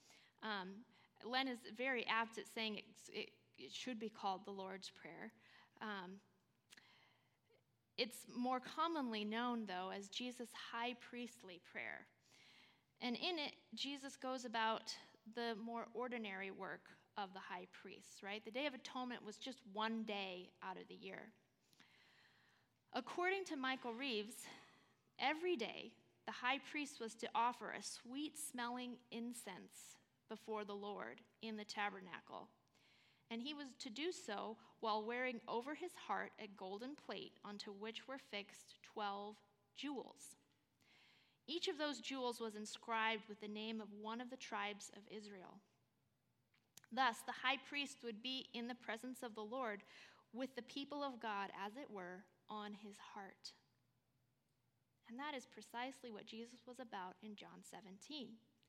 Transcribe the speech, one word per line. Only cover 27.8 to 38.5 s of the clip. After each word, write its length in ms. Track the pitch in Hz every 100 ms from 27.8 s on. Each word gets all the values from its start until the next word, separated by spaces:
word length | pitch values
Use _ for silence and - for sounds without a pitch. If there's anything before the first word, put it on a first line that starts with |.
sweet-smelling 1120 | - - 233 269 302 - - 247 240 247 247 233 -
incense 880 | 233 233 233 - 180 95 - - - - _ -
before 360 | 220 - 214
the 100 | 208
Lord 460 | 202 202 190 226 233 - -
in 140 | 220 214
the 80 |
tabernacle. 840 | 208 220 208 190 185 165 - 95 - - _ - - - - - -
And 120 | 226
he 100 | 254
was 220 | 294 277 233
to 100 | 269
do 220 | 220 330
so 440 | 359 - 208 202 226 - -
while 220 | 226 214
wearing 380 | 214 240 254 233 233
over 260 | 226 262
his 200 | 302 349
heart 380 | - - 196 202 -
a 80 | 214
golden 480 | 196 190 202 254
plate 440 | 294 - 202 - -
onto 280 | 202 208 214
which 340 | 196 214 220 -
were 120 | 262
fixed 580 | - 202 196